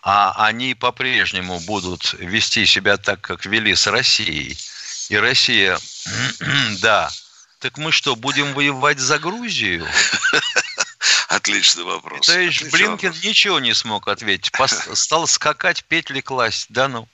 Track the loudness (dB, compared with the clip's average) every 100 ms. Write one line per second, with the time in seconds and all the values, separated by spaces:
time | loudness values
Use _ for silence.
0 | 4 4 4 4 2 2 -2 0 -2 0
1 | 0 2 0 -2 -4 -6 -4 -4 -4 -4
2 | -4 -6 -4 -2 0 2 2 2 2 2
3 | 0 -4 -4 -10 -2 0 2 2 2 2
4 | 2 2 0 -4 -6 -10 -12 -14 -14 -12
5 | -2 2 2 2 2 4 4 2 -4 -12
6 | -8 -4 -4 -4 -2 0 0 0 2 2
7 | 0 -6 -16 -20 -20 _ -10 -6 0 0
8 | 0 -2 -2 0 0 2 0 2 2 2
9 | 2 0 -2 -6 -6 -2 -2 -2 0 0
10 | 2 2 2 2 0 -2 -4 -4 -6 -2
11 | 0 0 0 -2 0 2 2 2 -2 -6
12 | -6 0 2 4 2 0 0 2 2 0
13 | -4 -4 0 2 4 2 2 0 0 -4
14 | -4 -4 -2 -2 -2 0 0 0 -2 -2
15 | 0 0 0 0 0 0 -2 -4 -2 -2
16 | -2 -8 -6 -2 0 -2 -6 -2 0 -2
17 | -12